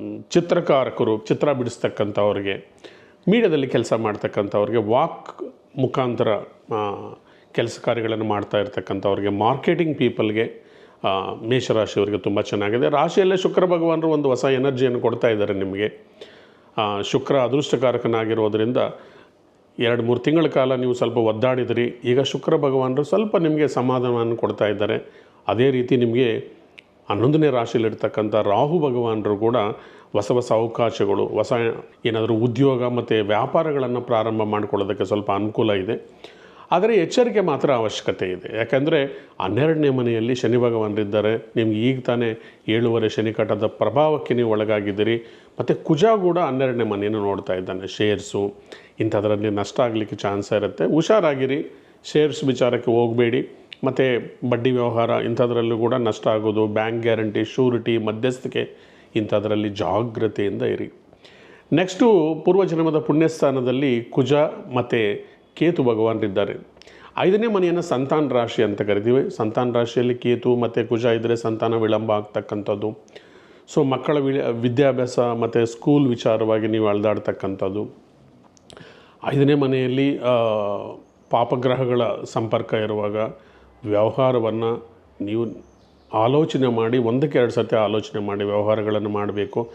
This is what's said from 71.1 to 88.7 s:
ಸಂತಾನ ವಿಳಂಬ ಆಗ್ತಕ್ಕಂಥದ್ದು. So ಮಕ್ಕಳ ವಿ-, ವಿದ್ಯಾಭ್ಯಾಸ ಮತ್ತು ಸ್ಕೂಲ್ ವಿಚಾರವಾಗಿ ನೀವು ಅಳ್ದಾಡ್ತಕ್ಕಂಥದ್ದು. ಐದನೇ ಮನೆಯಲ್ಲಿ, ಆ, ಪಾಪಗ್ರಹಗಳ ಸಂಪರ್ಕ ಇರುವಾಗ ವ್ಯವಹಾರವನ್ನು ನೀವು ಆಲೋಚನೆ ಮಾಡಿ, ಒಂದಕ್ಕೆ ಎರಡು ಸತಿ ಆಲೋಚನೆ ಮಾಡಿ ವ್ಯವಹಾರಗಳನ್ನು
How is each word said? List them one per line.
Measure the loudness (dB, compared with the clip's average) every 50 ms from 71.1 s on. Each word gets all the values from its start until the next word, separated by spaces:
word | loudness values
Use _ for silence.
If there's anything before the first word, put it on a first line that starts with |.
| 2 2 2 0 0
ಸಂತಾನ | 0 0 -2 -2 0 0 0 0
ವಿಳಂಬ | 2 2 2 2 0 2 0
ಆಗ್ತಕ್ಕಂಥದ್ದು. | 0 0 -2 -4 -8 -8 -6 -4 -6 -6 -2 -4 -4 -2 -4 -6 -8 -10 -16 -20 -20 -20 -20 -20 -20 -20 -20 -20 -20 -20 -20 -2 0
So | 0 2
ಮಕ್ಕಳ | 2 0 0 0 0 0
ವಿ-, | 2 0 0 0 0 0 -2 -2 0
ವಿದ್ಯಾಭ್ಯಾಸ | 0 0 2 4 4 4 4 2 -2 -2 0 0
ಮತ್ತು | 0 0 0 0 -2 0 2 2 0
ಸ್ಕೂಲ್ | 0 -2 -4 0 2 4 4 4
ವಿಚಾರವಾಗಿ | 2 0 0 2 0 2 2 2 2 2 0 0
ನೀವು | 0 0 2 2
ಅಳ್ದಾಡ್ತಕ್ಕಂಥದ್ದು. | 2 2 2 2 0 0 0 -2 -4 -4 -4 -4 -6 -4 -4 -4 -4 -4 -6 -8 -8 -12 -20 -20 _ _ _ -20 -20 _ _ _ _ _ _ _ _ -20 -20 -20 -20 -20 -20 -20 -20 -20 _ -6
ಐದನೇ | -2 2 2 4 4 4
ಮನೆಯಲ್ಲಿ, | 4 2 2 2 0 0 0 0 2 2 0 0
ಆ, | 0 0 2 2 2 2 2 0 0 -2 -2 -4 -6 -8 -10 -14 -16 -20 _ _ _ _ _
ಪಾಪಗ್ರಹಗಳ | 0 0 2 2 0 0 0 0 0 0 0 0 2 0 0 0 -2 -6 -8
ಸಂಪರ್ಕ | -6 -4 -4 -2 0 -2 -2 -2 -2 -2
ಇರುವಾಗ | -2 -2 -2 -2 -2 -4 -2 -2 -2 -4 -4 -6 -12 -20 -20 -20 -20 -20 -20 _ _ -6
ವ್ಯವಹಾರವನ್ನು | -2 2 2 2 2 2 2 2 2 2 2 0 0 -2 -2 -2 -2 -4 -4 -8 -16 -20 -20 _ _ _ _
ನೀವು | -8 -4 -2 -2 -4 -4 -6 -12 -18 -20 _ _ _ _ _ _ _ _ -2
ಆಲೋಚನೆ | 0 2 2 4 2 2 0 0 0 0
ಮಾಡಿ, | 2 2 0 0 2 2
ಒಂದಕ್ಕೆ | 2 2 0 0 0 0 0 2
ಎರಡು | 2 2 2
ಸತಿ | 2 -2 0 0 2
ಆಲೋಚನೆ | 2 2 2 0 -2 -4 -4 -8 -6
ಮಾಡಿ | -6 -4 -4 -4 -2
ವ್ಯವಹಾರಗಳನ್ನು | 0 0 0 2 2